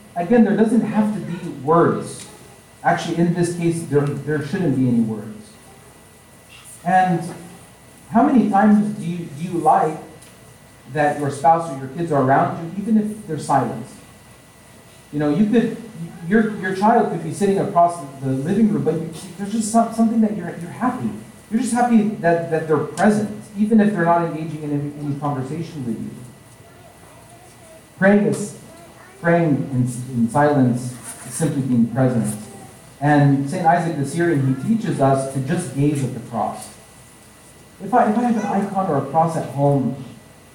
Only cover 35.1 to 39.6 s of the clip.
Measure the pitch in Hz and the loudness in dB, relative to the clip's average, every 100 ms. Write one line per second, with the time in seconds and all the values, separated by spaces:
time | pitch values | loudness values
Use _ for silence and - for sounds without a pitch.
35.1 | 135 - 139 127 175 - 139 147 135 113 | 2 0 -4 -2 -4 -4 0 0 0 -4
36.1 | - - 110 104 - - - - - - | -6 -8 -4 -4 -6 -14 -20 -20 -20 -20
37.1 | - - - - - - - 202 247 214 | -20 -20 -20 -20 -20 -20 -16 0 2 2
38.1 | 214 247 214 202 196 196 190 185 135 127 | 2 0 0 -2 -2 -2 -2 -2 -2 0
39.1 | 160 165 - - 139 | 0 0 -2 -6 0